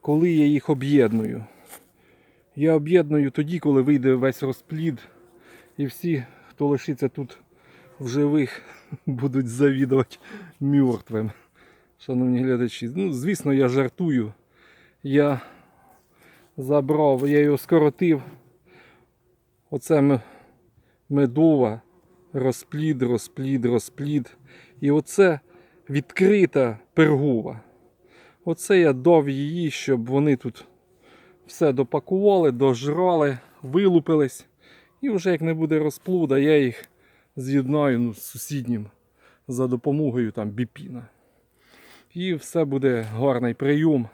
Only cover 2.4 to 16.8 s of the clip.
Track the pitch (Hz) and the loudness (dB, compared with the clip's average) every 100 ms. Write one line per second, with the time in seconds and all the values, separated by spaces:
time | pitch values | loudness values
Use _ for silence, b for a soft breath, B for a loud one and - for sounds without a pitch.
2.4 | _ - 156 160 147 180 151 151 139 - | _ -2 0 0 2 2 2 0 0 -2
3.4 | 147 170 147 135 131 147 131 131 135 123 | -4 -2 2 2 4 2 2 2 0 -2
4.4 | 135 127 _ 156 165 123 - b b b | -6 -8 _ -6 -4 -6 -14 b b b
5.4 | b b b - 139 - 175 151 120 B | b b b -8 -8 -6 -4 -4 -6 B
6.4 | B _ 143 139 - 135 135 - 131 - | B _ -2 -2 -4 -6 -6 -6 -14 -16
7.4 | _ b b b b b 131 131 147 151 | _ b b b b b -6 -2 0 0
8.4 | 131 - B B B - - 127 135 131 | -2 -6 B B B -12 -8 -4 -2 -2
9.4 | 127 120 143 135 135 135 123 - B B | -4 0 2 2 0 0 0 -8 B B
10.4 | 180 _ 139 143 131 113 - 110 110 b | -20 _ 0 2 2 0 -6 -6 -6 b
11.4 | b b b b b _ - 123 127 123 | b b b b b _ -6 -2 0 0
12.4 | 131 123 120 - 120 151 190 131 151 196 | 0 -2 -2 -6 -10 -6 -4 -4 -4 -4
13.4 | 143 139 131 131 131 _ 175 131 107 - | 0 2 2 2 -2 _ -2 -2 -4 -10
14.4 | _ b b b b b 139 139 147 131 | _ b b b b b 0 2 2 -2
15.4 | B B B B B B _ b b b | B B B B B B _ b b b
16.4 | b - 131 147 | b -12 -2 -2